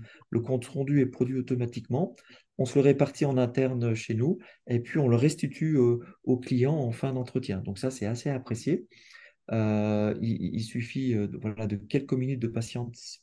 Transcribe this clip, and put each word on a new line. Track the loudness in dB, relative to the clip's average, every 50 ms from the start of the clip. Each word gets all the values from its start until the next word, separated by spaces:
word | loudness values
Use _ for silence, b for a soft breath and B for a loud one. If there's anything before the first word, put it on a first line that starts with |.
| B B B B B _
Le | -2 -2
compte | 0 0 -2 -2 -2
rendu | -4 -6 -4 -2 2 4 4 4
est |
produit | 2 0 -2 -2 -2 0 -4
automatiquement. | -2 -2 -2 -2 -2 -4 -4 -8 -6 -4 -2 -2 -2 -2 B B B B B B B B _ -4
On | -4
se | 2 4
le | 6
répartit | 6 6 6 6 4 0 2 0 0
en | 2 4 2
interne | 2 2 2 2 0 2 0 0 0 0 0
chez | -2 -2 -2 -2
nous | 0 0 0 0 B B B B B _ -2
et | -2 -2
puis | -2 -2 0 2
on | 4
le | 6 6
restitue, | 6 6 4 2 2 -2 -4 -2 -2 0 2 4
euh, | 6 6 6 4 2 B B B B 0
au | 0 0
client | 0 0 0 2 2 2 2 2
en | 0 0 -2 -2
fin | -2 -4 -4 -2
d'entretien. | -4 -6 -4 -4 -4 -4 -2 -4 -4
Donc | -4 -6 -6 -4
ça, | -4 -4
c'est | -4 -4 -4
assez | -4 -4 -4 -4 -4
apprécié. | -4 -4 -4 -6 -6 -4 -2 -2 -2 -2 -2 B B B B B B B B B B B _ -4
Euh, | -2 0 2 2 2 2 2 2 2 2 2 0 0 0 -2
il, | -2 -2 -2 -2 -4 -4
il | -4 -6
suffit, | -4 -6 -8 -8 -6 -6 -4 -2 0 0
euh, | 0 0
de, | -2 -4
voilà, | -6 -6 -6 -4 -4 -4
de | -4 -4
quelques | -6 -4 -2 -2 -2 0 0 -2
minutes | -2 0 -2 -2 -2
de | -4
patience | -2 -2 -4 -6 -4 -6 -8 -8 -8 -10 -14 -16 -18 -18 -18